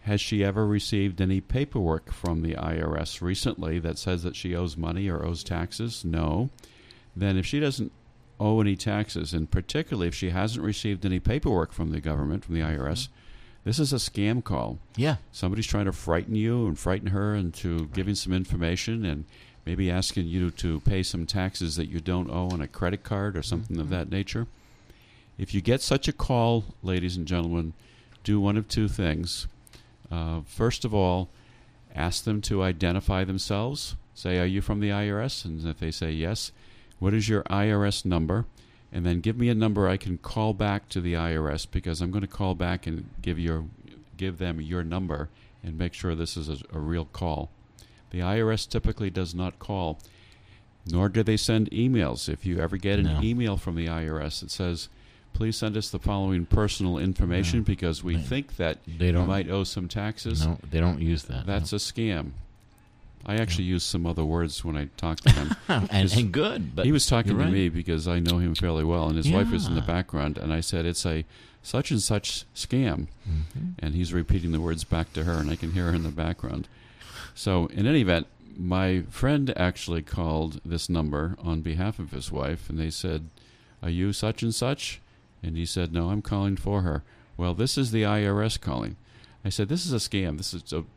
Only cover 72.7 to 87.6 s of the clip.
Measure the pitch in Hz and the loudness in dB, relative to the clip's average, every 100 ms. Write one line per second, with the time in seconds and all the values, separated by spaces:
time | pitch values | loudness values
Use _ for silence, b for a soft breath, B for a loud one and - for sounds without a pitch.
72.7 | 127 127 69 78 - - 80 78 135 165 | 2 2 0 -4 -8 -4 -2 -2 -4 -6
73.7 | 180 78 78 87 87 82 95 85 80 85 | -4 -2 0 0 0 2 2 2 0 0
74.7 | 82 78 82 82 - 80 85 78 78 80 | -2 -2 -2 -2 -2 0 0 0 -2 -2
75.7 | 90 87 85 80 76 82 85 - 73 - | -2 0 0 -2 -2 -4 -4 -4 -6 -8
76.7 | B B B B B B - - 92 85 | B B B B B B -6 2 2 2
77.7 | - 104 156 101 85 71 - - - 90 | 2 4 4 6 4 2 -12 -20 -6 0
78.7 | 90 95 92 85 - 127 147 135 - 90 | 2 4 2 -2 0 2 2 2 0 0
79.7 | 90 - 85 76 - 82 78 80 78 82 | 0 -4 -4 -4 -2 0 0 0 -4 -6
80.7 | 85 - 87 78 73 80 90 85 82 78 | -4 0 0 0 0 -2 -4 -2 -2 -2
81.7 | 80 95 107 82 67 65 69 67 85 - | -2 -2 -4 -8 -8 -6 -4 -2 -4 -6
82.7 | 78 80 - 90 80 80 - B B B | -4 -4 -4 -4 -4 -6 -16 B B B
83.7 | B - 85 95 101 110 110 117 113 123 | B -4 0 0 0 -2 0 -2 0 0
84.7 | 147 - - b b b - 87 80 85 | -2 -6 -10 b b b -10 -6 -4 -2
85.7 | - 87 85 85 104 - 104 98 98 - | -2 0 0 0 0 0 0 2 0 0
86.7 | 101 90 73 - B B - 87 87 | 0 2 -2 -4 B B -4 -2 0